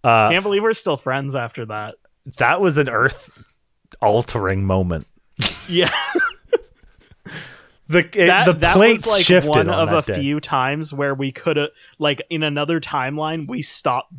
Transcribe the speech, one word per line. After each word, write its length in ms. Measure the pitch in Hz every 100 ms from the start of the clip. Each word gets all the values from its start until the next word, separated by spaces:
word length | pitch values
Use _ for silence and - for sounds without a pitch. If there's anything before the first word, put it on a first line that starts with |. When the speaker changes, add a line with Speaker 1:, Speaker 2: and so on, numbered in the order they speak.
Speaker 1:
Uh, 280 | 123 113 107
Speaker 2:
Can't 140 | 175
believe 200 | 202 202
we're 100 | 220 220
still 200 | - 143
friends 400 | 131 135 139 135
after 300 | 117 - 110
that. 300 | 107 107 - _ _ 139 -
Speaker 1:
that 240 | 123 175
was 160 | 190 147
an 100 | 135
earth-altering 1800 | 113 131 - - - - _ _ _ _ - 107 107 - 117 95 95 98
moment. 420 | 95 92 80 - _ _ - - - -
Speaker 2:
Yeah. 240 | 175 175 -
<laughs> 40 | - - 1077 - _ 480 - _ _ _ _ _ - - - - _ _ -
Speaker 1:
The, 100 | 170
it, 260 | 165 208 175
Speaker 2:
That, 180 | 185 185
Speaker 1:
the 80 |
Speaker 2:
that 220 | 165 170 190
Speaker 1:
plates 320 | 220 226 220
Speaker 2:
was, 80 | 202
like, 100 | 175
Speaker 1:
shifted 240 | 180 151
Speaker 2:
one 200 | 147 95
Speaker 1:
on 200 | 156 165
Speaker 2:
of 160 | 156 143
Speaker 1:
that 80 |
Speaker 2:
a 20 | 101
Speaker 1:
day. 40 |
Speaker 2:
few 180 | 139 151
times 540 | - 139 131 147 151
where 220 | 139 143 135
we 160 | 139
coulda, 380 | - 170 147 147 _ - _
like, 240 | 147 139 -
in 140 | 165
another 360 | 156 143 147 165
timeline, 680 | - 147 131 147 156 160 143
we 160 | 247
stopped 520 | - - 139 127 -